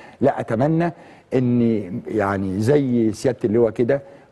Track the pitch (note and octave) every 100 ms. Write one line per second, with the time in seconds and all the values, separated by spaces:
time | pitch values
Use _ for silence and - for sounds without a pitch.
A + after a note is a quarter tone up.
0 | - - C3 - A#2+ A2+ D3+ D#3+ E3+ -
1 | - - - B2+ B2 A#2+ A#2 G#2+ F2+ -
2 | - G#2 G2 G2 F#2+ F#2+ A2+ D3 C3+ A#2+
3 | A2 G2+ C3 B2 A2+ A2+ A2 A2 A#2+ C#3
4 | - - -